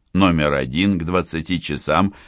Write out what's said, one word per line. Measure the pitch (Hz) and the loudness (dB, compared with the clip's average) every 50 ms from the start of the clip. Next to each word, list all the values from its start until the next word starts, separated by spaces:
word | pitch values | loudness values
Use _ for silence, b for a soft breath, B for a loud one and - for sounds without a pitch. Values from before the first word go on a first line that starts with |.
| _ _ | _ _
номер | - 92 98 90 85 78 76 73 71 | 0 2 4 4 4 2 2 2 0
один | 69 65 62 65 87 98 101 98 | 0 -2 -2 0 0 2 2 0
к | 82 80 | 0 -2
двадцати | 82 90 90 82 - 82 80 78 - 90 80 | -2 -2 -2 -2 -2 -6 -6 -4 -4 -4 -4
часам | - - 73 69 - 71 76 85 98 98 B B B | -4 -6 -8 -6 -2 0 2 2 2 0 B B B